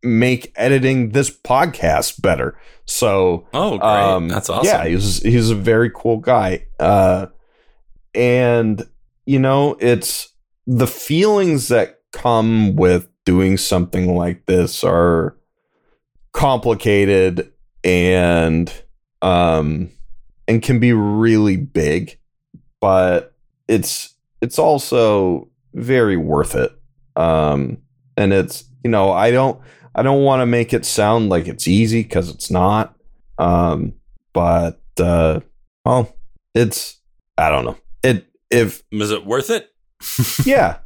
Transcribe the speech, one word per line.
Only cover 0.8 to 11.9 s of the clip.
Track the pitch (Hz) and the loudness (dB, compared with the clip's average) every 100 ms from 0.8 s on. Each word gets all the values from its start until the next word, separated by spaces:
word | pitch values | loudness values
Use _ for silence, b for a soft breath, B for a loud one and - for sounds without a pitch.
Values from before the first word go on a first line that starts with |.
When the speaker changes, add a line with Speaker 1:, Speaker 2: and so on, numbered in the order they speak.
| 131 131 117 | 2 0 0
Speaker 1:
this | 117 139 | -2 -2
podcast | - - 127 170 135 85 73 76 - | -6 -2 0 0 -2 -2 0 -2 -4
better. | - 78 65 - b b b | -2 -2 -4 -8 b b b
So, | - 117 98 92 85 - | -4 -2 2 0 -2 -6
Speaker 2:
Oh, | 131 202 120 | -4 -4 -2
great. | 110 104 | 0 2
Speaker 1:
um, | 101 92 85 | 2 0 -2
Speaker 2:
That's | 95 - | -6 -4
awesome. | 95 170 | -4 0
Speaker 1:
yeah, | 175 82 | -2 0
he's, | 90 104 92 | -2 -2 -2
he's | 107 120 113 | 0 2 2
a | 107 | 0
very | 95 113 120 | 0 2 0
cool | - 113 110 | -2 -4 -2
guy. | 113 123 95 90 - - | 0 0 0 -4 -10 -4
Uh, | 80 98 95 92 95 - _ _ _ _ _ - _ - | 2 4 4 0 -4 -16 _ _ _ _ _ -20 _ -2
and, | 123 123 123 120 113 107 120 - _ _ - | 0 2 2 0 0 -4 -8 -18 _ _ -2
you | 139 | 0
know, | 135 135 143 - | 2 2 0 0
it's | 117 185 - - - _ _ _ - | 0 0 -2 -10 -12 _ _ _ -4
the | 123 123 | 0 0
feelings | - - 156 208 208 185 147 - | -4 -4 0 2 2 0 0 0
that | 120 98 | 0 0